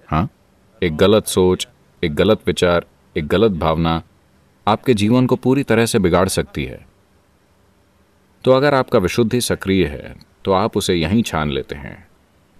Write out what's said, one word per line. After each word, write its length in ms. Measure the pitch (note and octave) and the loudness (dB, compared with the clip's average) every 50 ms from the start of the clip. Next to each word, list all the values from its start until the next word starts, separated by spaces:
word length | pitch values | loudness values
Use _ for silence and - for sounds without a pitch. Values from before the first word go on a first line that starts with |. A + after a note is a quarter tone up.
| _ - - D#2 - - _ _ _ _ _ _ _ _ _ - - | _ -6 -4 -4 -4 -4 _ _ _ _ _ _ _ _ _ -4 -4
एक 120 | F2 D#2+ | -4 0
गलत 300 | D2+ F#2+ F#2+ G#2 G#2+ F#2 | 2 2 4 4 2 2
सोच, 420 | - - G2+ F#2 F2+ F#2 F#2 - - _ _ _ _ _ - - | 0 0 2 2 2 2 0 -4 -10 _ _ _ _ _ -6 -6
एक 100 | E2+ D2 | -4 0
गलत 260 | D2 F2 G2 G#2+ - - | 0 2 2 2 0 0
विचार, 400 | - F2 - - F2 F2 E2+ - _ _ _ _ _ - | -6 -4 0 0 0 0 0 -2 _ _ _ _ _ -8
एक 100 | F#2 D#2 | -8 -6
गलत 260 | D2 F#2 F2 A2 A2+ G2 | -2 0 2 2 2 0
भावना 500 | D#2+ E2+ D#2+ D#2+ D#2 E2 E2 E2 E2 - _ _ _ _ _ _ _ _ _ _ _ - G#2 | 0 -2 -2 0 0 0 0 -2 -2 -4 _ _ _ _ _ _ _ _ _ _ _ -2 -2
आपके 260 | G#2+ A2 - - B2+ | -2 -2 0 0 0
जीवन 320 | G2+ G2+ G#2+ A#2+ B2+ B2+ | 2 2 2 2 2 2
को 100 | B2 C3 | 2 0
पूरी 260 | A2 - B2 C3 C#3 C3+ | 0 0 0 0 0 0
तरह 240 | - A2+ A2 A#2 | 0 2 2 2
से 120 | A2+ - A#2 | 2 0 0
बिगाड़ 300 | F#2 F2 E2 F2 F#2 F#2+ | 2 2 2 2 2 2
सकती 360 | - - D2+ - - D#2+ C#2+ | 0 -4 -6 -6 -6 -8 -8
है। 220 | - - - - _ _ _ _ _ _ _ _ _ _ _ _ _ _ _ _ _ _ _ _ _ _ _ _ _ _ _ _ _ _ _ - | -8 -10 -14 -20 _ _ _ _ _ _ _ _ _ _ _ _ _ _ _ _ _ _ _ _ _ _ _ _ _ _ _ _ _ _ _ 0
तो 80 | C3 C3 | 2 2
अगर 220 | C3 C3+ D3 C#3+ | 4 4 2 2
आपका 240 | C3 B2+ - - A#2 | 2 0 2 2 2
विशुद्धि 420 | F#2 F2 - - A#2+ A2 - B2 | 2 2 0 0 -2 0 0 -2
सक्रिय 460 | A#2 - F#2+ E2+ - F#2+ F#2+ F#2+ F2+ | -2 -2 -4 -4 -2 0 0 0 0
है, 300 | D2 C#2+ - - - - - - _ _ _ - | 0 -4 -10 -14 -16 -20 -20 -20 _ _ _ -2
तो 80 | G2 F#2+ | 0 0
आप 240 | F#2 G2+ A2+ - | 2 0 0 -2
उसे 180 | G#2 F#2 - F#2+ | -4 -2 0 0
यहीं 280 | F2 D#2+ D#2 G2 A#2+ A2 | 0 0 0 0 0 0
छान 280 | - - D#2+ D#2 D2 | 0 -2 -4 -4 -2
लेते 240 | C#2 C2+ B1+ - D2 | -4 -6 -8 -8 -12
हैं। 340 | C#2+ C#2 A1+ G1+ - - _ _ _ _ _ _ _ _ _ _ - | -14 -14 -16 -18 -18 -20 _ _ _ _ _ _ _ _ _ _ -6